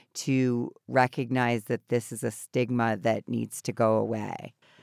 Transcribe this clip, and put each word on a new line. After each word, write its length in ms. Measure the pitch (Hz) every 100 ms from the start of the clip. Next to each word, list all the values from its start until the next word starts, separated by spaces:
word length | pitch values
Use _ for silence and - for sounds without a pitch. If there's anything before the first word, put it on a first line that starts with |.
| _ -
to 560 | - 131 127 120 120 - -
recognize 720 | 127 127 - 123 127 120 120 -
that 220 | 117 -
this 240 | 120 -
is 120 | 117
a 80 | 120
stigma 680 | 104 - 131 120 123 113 107
that 300 | 113 110 -
needs 340 | 120 113 -
to 80 | -
go 240 | - 113 110
away? 580 | 107 110 104 - - - _ _